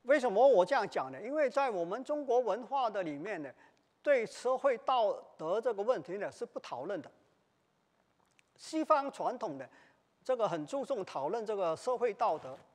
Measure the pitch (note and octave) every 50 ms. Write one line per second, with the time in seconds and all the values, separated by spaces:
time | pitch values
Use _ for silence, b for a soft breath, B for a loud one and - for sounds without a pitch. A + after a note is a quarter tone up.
0 | b A#3+ C#4+ D4+ B3 B3 F#3+ G3+ B3+ C#4+ B3+ F#3 F3+ F#3 C#4 B3+ G3+ - - F3
1 | C3+ C3 C3 C3 G3+ A#3+ C#4+ D#4 D4 B3+ - C#4 C#4 B3+ G#3+ F3+ E3+ E3+ G3 B3
2 | C4 - D4 D4+ C#4+ A#3+ A#3 B3 B3+ G#3+ F#3+ A#3 B3 G3+ C4 C#4 B3+ A3 G3+ G3+
3 | F#3 D#3+ D3 C#3+ D#3+ G#3+ G#3 E3 D3 C3 - b b b b b _ _ _ _
4 | - D4 C#4+ B3+ A3 - - - - B3 C4 B3+ - C#4 B3 A3+ - - C4 B3
5 | A#3 D4+ B3 - - - - - D#3+ D#3+ F#3 A3 A#3 B3+ A3 G3 G3+ A3+ B3+ F#3+
6 | D3 - F3 G#3 F#3+ D3 C3 - - - - C4+ - - - A#2+ C3+ F3+ G3+ A3+
7 | C4 - _ _ _ _ _ _ _ _ _ _ _ _ _ _ _ _ _ _
8 | _ _ _ _ _ _ _ _ _ _ _ - - - D#4 D#4+ D#4 - D#4 C#4
9 | C#4 C#4 - - E3 F3 A#3+ A#3 A3+ G3 C#3+ C3+ B2+ - B B B B B B
10 | B _ _ _ _ - B3+ A#3 A3 F3 E3+ D#3+ D3+ - - C#4 B3+ - C#4 G#3+
11 | F#3 - - D3 C3+ D#3 G#3 A#3+ A3 G3+ G#3+ G3 F#3 E3 D#3+ - - B3 B3+ A3+
12 | A#3 A#3+ G3+ - A#3 G#3 E3 D3+ - C3 C3 - - _ _